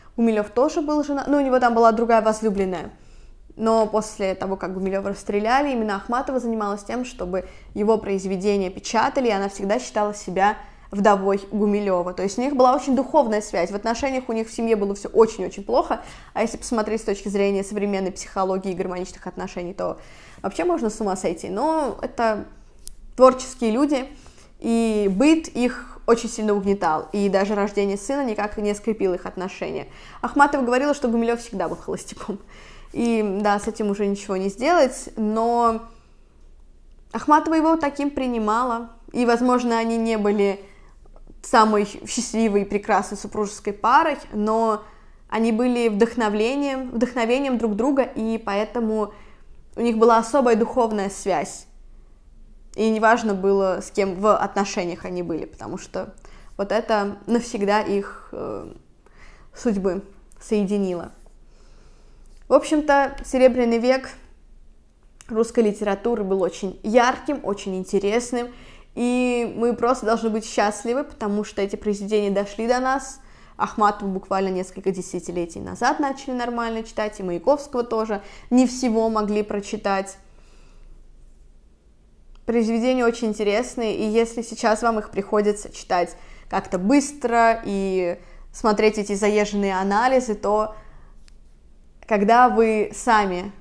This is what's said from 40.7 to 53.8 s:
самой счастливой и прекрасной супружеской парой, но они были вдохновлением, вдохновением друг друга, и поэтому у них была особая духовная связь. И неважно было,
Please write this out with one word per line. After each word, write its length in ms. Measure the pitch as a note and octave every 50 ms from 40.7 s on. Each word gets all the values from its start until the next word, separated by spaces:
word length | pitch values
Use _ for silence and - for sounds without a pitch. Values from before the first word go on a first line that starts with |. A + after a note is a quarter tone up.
| - - - - - - - - - - - - - - -
самой 420 | - - A#3 A3 A3 G#3+ G#3 G#3
счастливой 800 | G#3 - - - G#3 - B3 - - - A3 A3+ A3 G3+ G3+ G3
и 20 |
прекрасной 540 | G3 G3+ G3+ - - G#3 F#3+ G#3 - G#3 G3
супружеской 560 | - G3+ - G#3+ G#3 G3 - - - G#3 G3+
парой, 420 | - - A3 B3+ D4+ E4 D#4+ C#4+ - - - -
но 500 | G#3+ G#3 G#3+ A3 A3+ A3+ A3 G#3+ G#3 G#3 - - - - - - - - -
они 240 | - A3 A3+ A#3 A3
были 360 | G#3+ B3 B3+ B3 A#3+ A#3 A3+
вдохновлением, 1040 | G#3 G3+ A#3 A3+ A#3 A#3+ A3+ G#3+ G#3 G#3 G#3+ A#3+ C4+ C#4+ C#4+ C#4 C4+ C4 C4 B3+
вдохновением 680 | B3+ A3+ B3 A#3+ - B3+ A3+ A3+ A#3+ C4+ C#4+ C4+ B3+ A3
друг 180 | A#3 A3 G#3
друга, 260 | G3+ A3+ C#4+ C#4 C4+ B3
и 360 | - - - A3 A3 A3 A3
поэтому 760 | A3+ G3+ G3 G3+ A3 G#3+ - A#3+ A#3 G#3+ A3 G#3+ G#3 G#3 - - - - - - - - - - - - -
у 40 | -
них 180 | A#3 A#3+ A3+ A3
была 180 | A3+ A#3+ A3+
особая 400 | A3+ A3+ A3+ - C#4+ A#3+ B3 A3+
духовная 540 | G#3+ A#3 A3+ - B3+ A#3 A3 G#3+ G#3 F#3+ G3
связь. 560 | G3 - - G3 F3 D3 - - - - - - - - - - - - - - - - - - - - - - - - - - -
И 140 | - G#3+ A3+
неважно 440 | A3 G#3+ A3 A3 A#3 A#3+ A3+ A3 G3+
было, 460 | F#3 F#3 G3 G3 G3 F#3+ F#3+ F3+ E3